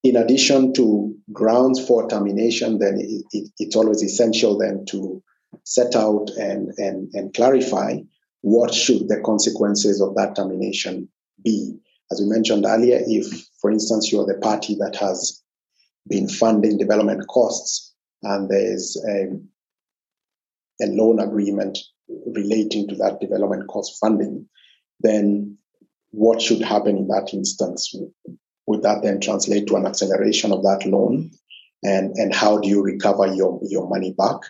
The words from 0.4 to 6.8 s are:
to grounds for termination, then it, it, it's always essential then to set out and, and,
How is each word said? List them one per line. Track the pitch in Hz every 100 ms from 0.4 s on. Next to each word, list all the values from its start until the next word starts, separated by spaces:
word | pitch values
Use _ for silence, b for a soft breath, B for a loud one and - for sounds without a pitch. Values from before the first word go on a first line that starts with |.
| - 135 131
to | 131 117 104 104 - -
grounds | 104 110 120 131 131 -
for | 117 110
termination, | 107 101 101 113 113 - 107
then | 98 101
it, | 104 110 -
it, | 104 - -
it's | 107 110
always | 110 104
essential | 101 101 117 110 113 101
then | 101 98 -
to | 101 95 95 _ _ _ -
set | - - 123
out | 123 107 104 104 110
and, | 101 101 101
and, | -